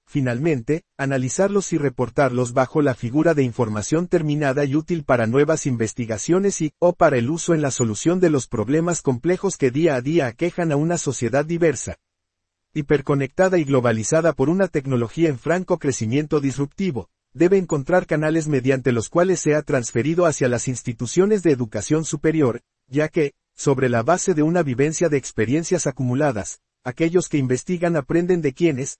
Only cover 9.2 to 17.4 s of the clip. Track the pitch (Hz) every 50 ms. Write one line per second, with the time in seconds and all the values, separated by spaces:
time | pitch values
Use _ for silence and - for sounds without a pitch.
9.2 | - 165 180 175 - 196 - - 143 127 117 147 170 165 139 127 120 139 160 170
10.2 | 139 120 110 - 165 175 - - 170 165 143 143 151 165 175 165 - 143 123 -
11.2 | 120 113 113 139 156 156 170 165 175 160 139 - - - 87 - _ _ _ _
12.2 | _ _ _ _ _ _ _ _ _ _ - 156 143 - 151 139 139 - 143 139
13.2 | 135 127 - - 185 190 185 175 151 135 139 127 120 120 113 110 107 - 160 160
14.2 | 165 165 147 - 135 143 175 190 196 180 - 156 131 139 131 120 117 113 - 160
15.2 | 165 160 139 117 - 147 165 185 180 - 180 160 - 143 117 - 117 110 123 143
16.2 | 156 151 160 147 139 139 123 139 143 139 - - 196 185 139 113 87 - _ _
17.2 | _ _ - 123